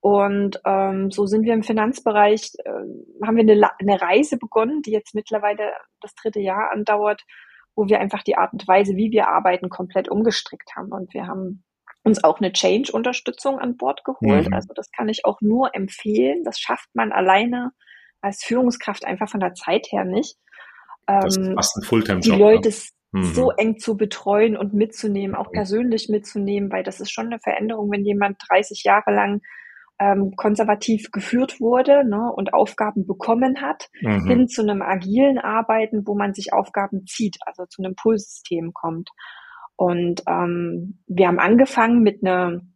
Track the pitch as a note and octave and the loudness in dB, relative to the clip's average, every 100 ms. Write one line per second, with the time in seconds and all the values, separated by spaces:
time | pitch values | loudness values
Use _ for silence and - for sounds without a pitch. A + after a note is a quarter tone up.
0 | G3 G3+ G3+ G3+ G3+ - - G3 G3 F#3+ | 4 4 4 2 -2 -2 0 0 0 0
1 | G3 G3 G3+ G#3+ A3 A3+ G#3+ A3 G#3+ C4 | -2 -2 0 2 2 0 0 0 0 0
2 | - G#3 G#3 G#3+ - - - G#2 G2+ - | 0 4 4 4 -2 -12 -10 -8 -10 -14
3 | - - G#3+ A3+ A3 G#3 G#3 - G3 G3 | -20 -8 0 4 8 8 6 2 0 0
4 | F3 G3 D4 B3 A3+ - A3+ D4+ C#4+ G#3+ | 4 2 2 -2 -2 -2 0 -2 -2 -4
5 | - G#3+ G#3+ A3 G#3 G#3 G#3 - - _ | -4 -8 -4 -4 -2 -2 -6 -8 -16 _
6 | G#3 - A3 G#3+ G3 F#3+ A3 - G#3 G#3 | -20 -8 -8 -4 -4 -2 -4 -4 0 0
7 | G#3 G#3 - - - - _ - G3+ G#3 | 0 -2 -8 -20 -20 -20 _ -4 2 2
8 | G3 G3 - - F#3 - - F#3+ G3+ F#3+ | 2 -4 -2 0 0 -2 2 4 4 0
9 | A3 G#3+ - F#3 F#3 F3+ F#3 - F3+ G3 | 0 2 2 2 2 0 -4 -8 -4 -4
10 | F#3 G#3 A3+ G#3 - - - - G3 E3 | -2 0 0 -2 -8 -16 -18 -14 -10 -10
11 | F#3 - F3+ F#3+ F#3 F#3+ _ _ - - | -10 -10 -10 -8 -8 -10 _ _ -20 -4
12 | - G#3+ D#3+ D#3+ F#3+ F#3 F#3 G3 C4+ - | 0 2 2 2 -2 0 0 0 0 -4
13 | A#3+ A#3 - B3 C4+ C4+ B3 B3 B3+ C#4 | -4 -4 -8 -6 -6 -4 -6 -4 -4 -4
14 | - C4+ - G3+ - G3 - - - - | -8 -4 2 2 2 -2 -6 -12 -14 -6
15 | A3+ A3 - G3+ G#3 A#3 C4 - G3 - | -4 -2 -2 0 0 2 0 -2 -8 -8
16 | A3 G#3+ B3+ D#4 D#4+ A3+ - - - A#3 | -2 0 2 0 -4 -8 -6 -6 -6 -4
17 | A3 G3 F#3 F#3+ A#3 B3 B3 - _ - | -2 0 2 2 2 -4 -8 -12 _ -20
18 | _ _ G3+ G3 - A#3 B3 A#3+ - G3+ | _ _ -8 -8 -4 0 0 0 -8 -10
19 | - F3+ G#3 G#3+ F#3 F3+ - F3+ - - | -8 -6 -6 -2 -4 -4 -2 -2 -2 -4
20 | F#3 F#3+ D4+ - _ - - - _ - | -2 -2 -4 -8 _ -20 -20 -20 _ -14
21 | - G3 F#3+ F#3+ F#3 F#3 F#3+ - G3+ A2+ | 0 0 2 -2 -2 -2 -2 -4 0 0
22 | G#2+ F2+ A3+ G3 G#3 A3 A3 G3+ - _ | 2 0 2 6 8 8 4 -2 -12 _
23 | _ F#3+ F#3 E3 B3+ - A3 A3 - G#3 | _ -2 0 2 0 2 0 -2 -4 -2
24 | G#3 - - G3+ A3+ G#3+ G#3 G3+ A3 - | -2 -4 0 2 4 2 -2 0 -2 -2
25 | A3 G3 G3 F#3+ - - G3 G#3 B3 A3+ | -4 -4 -4 -6 -6 -4 -2 0 0 -2
26 | - G#3+ G#3 G#3+ G3 G3+ G3+ F#3+ F#3 - | 0 -4 -2 -6 -2 -2 -2 -4 -6 -8
27 | G#3 - A3+ A#3 - A3 G#3+ A3 G#3 G3+ | -10 -8 -8 -6 -4 -2 -2 -4 -4 -2
28 | G3+ G3+ G3+ G3 - F#3 G#3+ G#3 - G3 | 0 0 0 -2 0 0 0 -4 2 2
29 | G#3+ G#3 G3+ G#3 - - - - _ _ | 2 0 0 -2 -6 -20 -20 -20 _ _
30 | G3+ G3 G3 F#3+ G#3+ G#3 G#3+ G#3 - A3 | 2 2 0 -2 -2 0 0 0 0 -2
31 | - G#3 - A#3+ C4 - A#3 B3 C4 C#4+ | -2 -10 -2 0 -2 -2 0 2 6 4
32 | C4 G3+ A#3 - - - G#3+ - G#3+ G#3 | 4 0 -4 -4 -2 -2 -4 -4 -4 -2
33 | F#3+ F#3 - A#3 C4 C4+ C#4 - - - | -4 -6 -2 0 2 -2 -6 -10 -14 -8
34 | C3+ G#2 F2 A#3+ B3 - G#3+ G3+ - F#3+ | -2 0 2 2 2 2 -2 0 -2 -2
35 | F3+ G#3+ C#4 C4 - G#3+ A3+ A3 A3 A3 | 0 2 4 2 -2 -2 0 0 0 -4
36 | G3+ G3+ G3+ G3 G3+ G3+ G3 - G3 G3 | -4 -2 -2 -4 -2 -2 -2 -4 -4 -6
37 | F#3 - G#3+ - - - F3+ - F#3 F#3 | -8 -4 -4 -4 -14 -12 -16 -8 -8 -2
38 | A3 A3 G3+ - - E3+ E3 F3 E3 E3 | 0 0 -2 -18 -6 -6 -6 -8 -6 -6
39 | F3+ _ - - - - - _ F#3 F3 | -10 _ -20 -20 -20 -20 -20 _ 0 2
40 | F3 F3 - F3 F3 F3 F3 F3 F3+ - | 0 -2 -2 -2 -2 -2 -4 -6 -8 -14
41 | _ F3 F#3 F3 F3+ A#3 C4 - A3+ A#3+ | _ 2 4 4 4 6 4 4 4 6
42 | A3 G3+ F#3 F3+ F3 F3 F3+ | 4 4 0 0 0 -4 -10